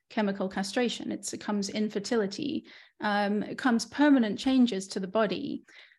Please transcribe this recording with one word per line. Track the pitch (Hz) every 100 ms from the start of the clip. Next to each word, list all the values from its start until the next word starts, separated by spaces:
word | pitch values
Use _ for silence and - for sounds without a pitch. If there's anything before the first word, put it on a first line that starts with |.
| _
chemical | - 202 196 190
castration. | 196 196 254 240 - -
It's, | - -
it | -
comes | - 208 196
infertility, | 214 214 208 202 233 196 - - - - - - -
um, | 214 202 202 208
it | - -
comes | 262 233 -
permanent | - 294 269 214 -
changes | 269 262 240 190 196
to | 214
the | 190
body. | 220 208 190 - - - - -